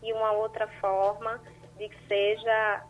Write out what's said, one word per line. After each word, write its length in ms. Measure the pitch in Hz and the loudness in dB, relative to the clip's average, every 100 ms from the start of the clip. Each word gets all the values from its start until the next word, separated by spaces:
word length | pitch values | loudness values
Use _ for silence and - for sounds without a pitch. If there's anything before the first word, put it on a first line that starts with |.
de 80 | 220 | -4
uma 220 | 220 220 | -2 0
outra 340 | 214 220 220 214 - | 2 0 -2 -6 -2
forma, 600 | 202 190 196 208 220 240 - - - - | 0 2 2 0 -6 -8 -12 -20 -20 -14
de 100 | 208 | -14
que 100 | - - | -14 -2
seja 760 | 202 202 214 226 220 214 202 - | 2 2 2 2 2 2 -2 -6